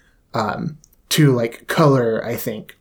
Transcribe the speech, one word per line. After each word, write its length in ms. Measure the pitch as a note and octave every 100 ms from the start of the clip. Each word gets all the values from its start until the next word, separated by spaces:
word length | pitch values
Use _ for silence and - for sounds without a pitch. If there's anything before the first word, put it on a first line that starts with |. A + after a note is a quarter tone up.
| _ _ _
um, 420 | A#2+ G#2 - - - _ _ -
to, 240 | - C#3+
like, 340 | B2 A#2 - -
color, 560 | - D3+ C3+ A#2 A2
I 120 | A#2 A#2+
think, 400 | B2+ A2 - -